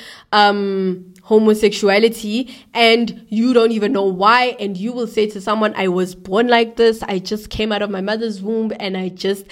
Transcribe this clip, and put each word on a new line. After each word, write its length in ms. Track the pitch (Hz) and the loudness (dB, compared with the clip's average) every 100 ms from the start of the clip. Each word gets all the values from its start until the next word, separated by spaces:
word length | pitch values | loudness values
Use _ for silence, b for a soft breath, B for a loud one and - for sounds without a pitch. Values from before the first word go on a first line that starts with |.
| B B B | B B B
um, 840 | 214 208 202 196 190 190 180 - - | 4 4 4 -2 -2 -2 -4 -8 -14
homosexuality 1300 | - 214 214 214 214 202 202 196 226 226 208 220 254 B B | 2 4 4 4 2 2 2 4 2 0 -6 -6 -6 B B
and 540 | - 226 226 226 - - | 2 4 4 2 -6 -6
you 240 | 214 240 | 0 2
don't 180 | 240 226 | 4 4
even 220 | 220 208 | 2 0
know 100 | 196 | 0
why. 540 | 196 180 202 240 254 - | 0 2 4 4 2 -2
And 200 | - 185 | -6 -6
you 140 | 214 | -6
will 140 | 247 226 | -6 -4
say 220 | 226 214 | -2 -2
to 140 | 208 | -2
someone, 320 | 190 214 214 - | -4 -2 -2 -2
"I 100 | 190 | -2
was 280 | 180 185 | -2 -2
born 340 | 185 - 190 247 | -6 -4 0 2
like 280 | 233 226 226 | 2 0 0
this. 260 | 226 220 | 0 0
I 160 | - 190 | -4 -6
just 320 | 185 214 208 | -6 -8 -8
came 200 | - 214 | -6 -4
out 120 | 208 | -4
of 80 | 208 | -4
my 100 | 190 | -6
mother's 400 | 190 220 233 196 | -4 -4 -6 -6
womb 320 | 190 226 220 214 | -6 -4 -4 -6
and 160 | 202 190 | -8 -6
I 140 | 185 | -8
just 340 | 185 196 196 - | -6 -4 -6 -8